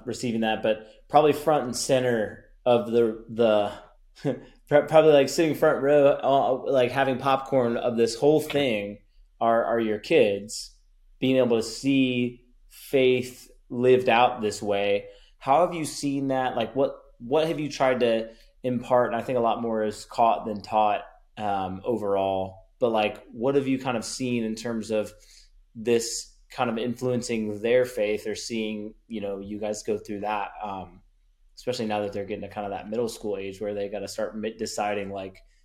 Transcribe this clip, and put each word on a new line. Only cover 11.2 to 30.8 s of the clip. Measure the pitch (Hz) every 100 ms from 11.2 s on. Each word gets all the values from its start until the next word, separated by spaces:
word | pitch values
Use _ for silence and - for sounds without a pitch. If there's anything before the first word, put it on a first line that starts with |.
| 131 131
able | 120 117
to |
see | - - 135 135 131 123 120 123 _ _ _
faith | - - 139 127 127 123 - - _ _
lived | 123 123 127 123
out | 117 123 117
this | 107 -
way. | 104 101 101 101 - - - _
How | - 143 175
have |
you | 175 147
seen | - 143 139 135
that? | 131 127 117
Like, | 113 135
what, | 139 - - _
what | 117 147 160
have | 151
you | 147
tried | - 135 123
to | 117 113 113 - - _
impart? | 127 123 - 123 117
And | 113
I |
think | 110 127
a |
lot | 117 107
more | 117 110
is | 107 104 -
caught | - 117 110 113
than | 104
taught, | - 110 107 101 - - _ -
um, | 107 98 92 95
overall, | 123 113 101 98 95 95 95 - - _
but, | 120
like, | 110 107 - -
what | 117 123 139
have | 131
you | 131
kind | 135 120
of |
seen | 104 - 127 123
in | 110 110
terms | 120 117 107
of | 107 95 - _ - - _ _
this | 117 113 117 113 - - _ _
kind | - 123
of | 113
influencing | 123 120 127 123 117 113 107 104
their | 113 123 127
faith | - 104 107 110
or | 101
seeing, | - 113 107 107 107 - _
you | 113
know, | 101 98
you | 98 104
guys | 107 104
go | - 104
through | - 104
that, | 104 107 95 -
um, | 104 95